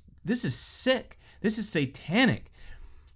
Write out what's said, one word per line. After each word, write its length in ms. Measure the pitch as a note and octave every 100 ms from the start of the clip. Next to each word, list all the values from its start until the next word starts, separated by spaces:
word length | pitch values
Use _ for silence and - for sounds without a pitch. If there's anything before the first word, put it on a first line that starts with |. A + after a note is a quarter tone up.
| - -
this 180 | - A#3+
is 120 | E3
sick. 640 | A2+ - - B3+ C4 - - - -
This 160 | G#3+ A3
is 100 | G3+
satanic. 800 | D#3+ C3+ - - G3+ B3+ A2 - - - - - - -